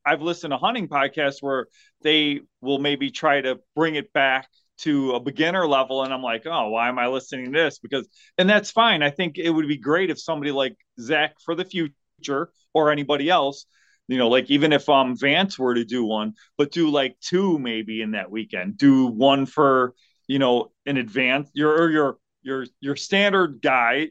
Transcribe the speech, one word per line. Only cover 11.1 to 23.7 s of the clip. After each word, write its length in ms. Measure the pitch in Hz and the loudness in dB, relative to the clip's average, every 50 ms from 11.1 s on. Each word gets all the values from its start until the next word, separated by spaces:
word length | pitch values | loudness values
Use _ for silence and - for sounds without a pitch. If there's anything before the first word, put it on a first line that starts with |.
| 160 180 190 - - _ _ | 0 0 0 -2 -6 _ _
for 100 | 165 170 | -6 -6
the 120 | 160 185 | -6 -6
future 840 | 185 - 175 160 143 - _ _ _ _ _ - 143 139 139 170 - _ _ _ _ | -6 -4 -6 -6 -6 -8 _ _ _ _ _ -8 -6 -4 -4 -6 -8 _ _ _ _
or 180 | - 160 156 151 | 0 2 2 4
anybody 380 | 147 147 143 135 147 139 139 165 | 2 2 0 -2 -2 0 2 2
else, 380 | 180 165 139 139 139 - - _ _ _ _ _ _ _ _ - | 2 2 2 0 -4 -8 -16 _ _ _ _ _ _ _ _ -4
you 80 | 127 | 0
know, 120 | 127 120 113 | 2 4 4
like, 220 | 123 131 127 135 | 4 4 4 2
even 220 | 139 143 151 156 | 2 2 4 4
if, 160 | 147 139 143 - | 2 2 4 4
um, 280 | 143 135 131 127 127 117 | 4 4 4 2 -2 -2
Vance 400 | 131 139 147 175 196 190 - - | 0 2 2 2 0 -2 -2 -2
were 160 | 131 123 123 | -2 0 0
to 100 | 120 117 | 0 -2
do 200 | 101 123 127 117 | -2 -2 -2 -2
one, 260 | 107 110 107 107 110 107 - _ _ _ | 0 -2 -2 -4 -4 -8 -12 _ _ _
but 160 | - 147 143 | -2 -2 -2
do, 160 | - 175 165 151 | 0 0 0 2
like, 320 | 147 143 135 131 - _ | 2 2 0 -2 -4 _
two 380 | - - 175 185 202 190 165 147 | -8 -2 -2 0 2 2 0 0
maybe 420 | 127 120 113 110 107 110 110 113 | -2 -4 -4 -6 -6 -6 -6 -6
in 120 | 110 107 | -4 -4
that 180 | 107 101 92 92 | -4 -6 -6 -6
weekend, 480 | 104 113 110 107 - 92 90 98 104 - | -8 -8 -8 -6 -8 -8 -6 -8 -4 4
do 260 | 143 139 135 131 131 | 4 6 6 6 4
one 380 | 123 113 107 131 139 139 139 135 | 0 0 2 4 4 4 2 0
for, 500 | 131 - 151 147 139 131 131 123 123 - _ _ _ _ _ _ | -2 0 2 2 4 4 2 2 0 -4 _ _ _ _ _ _
you 120 | - 135 139 | -4 0 0
know, 340 | 135 127 123 120 113 - _ _ _ | 2 2 2 2 0 -4 _ _ _
an 100 | 143 139 | -4 -4
advanced, 540 | 131 117 110 101 127 127 127 131 143 147 - _ | -4 -4 -4 -4 -2 0 0 0 -2 -4 -6 _
your, 180 | 139 151 151 151 | -2 0 2 2
or 140 | 165 170 165 | 2 2 2
your, 260 | 156 156 147 135 113 - _ _ _ _ | 2 2 0 0 -2 -6 _ _ _ _
your, 220 | _ 131 135 135 127 - _ _ | _ -8 -8 -8 -8 -10 _ _
your 160 | 139 139 139 | -8 -8 -6
standard 640 | - - - 196 196 202 202 196 190 180 156 135 110 | -6 -4 0 2 2 2 4 2 2 0 0 -2 -2
guy, 480 | - 147 | 0 0